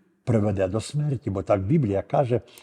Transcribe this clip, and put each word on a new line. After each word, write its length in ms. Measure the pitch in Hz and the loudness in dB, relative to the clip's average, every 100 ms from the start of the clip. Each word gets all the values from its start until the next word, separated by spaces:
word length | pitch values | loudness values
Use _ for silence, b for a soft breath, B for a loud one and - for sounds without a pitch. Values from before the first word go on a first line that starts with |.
| _ _ | _ _
приведе 440 | - 113 104 98 95 | -2 0 2 0 -2
до 140 | 98 | -2
смерті, 480 | - 147 147 123 - | -4 -4 -2 -2 -4
бо 140 | 95 | -6
так 220 | - 104 95 | 0 0 2
Біблія 360 | 165 113 95 | 2 2 0
каже, 400 | - 143 127 120 - B | 0 -2 0 -2 -4 B